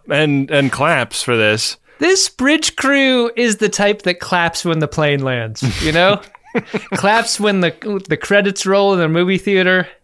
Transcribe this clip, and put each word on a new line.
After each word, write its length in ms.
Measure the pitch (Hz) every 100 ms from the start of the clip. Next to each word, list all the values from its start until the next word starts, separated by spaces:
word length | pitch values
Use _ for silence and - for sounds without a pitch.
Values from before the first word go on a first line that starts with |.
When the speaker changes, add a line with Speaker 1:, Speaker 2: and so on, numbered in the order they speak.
| -
Speaker 1:
and, 400 | 143 156 143 135
and 220 | 151 135
claps 500 | - 147 151 117 -
for 160 | - 117
this. 400 | 107 107 - - _ _
Speaker 2:
This 300 | 320 381 -
bridge 460 | - 262 302 - -
crew 520 | 262 277 269 254 233 233
is 220 | 240 208
the 120 | 208
type 320 | - 202 208
that 160 | 180 175
claps 460 | - 180 170 - 175
when 140 | 160
the 80 | 151
plane 340 | - 151 143
lands, 380 | 131 123 113 110 131 -
you 80 | 139
know? 280 | 156 185 202 -
Speaker 1:
<laughs> 60 | - - 240 - - - 196
Speaker 2:
Claps 440 | 196 220 226 -
when 220 | 208 196
the, 420 | 175 - 214 202 180
the 80 | 151
credits 480 | - 202 202 196 190
roll 260 | 196 202
in 80 | 190
the 80 | 160
movie 300 | 165 180 190
theater. 500 | 202 190 185 185 180 -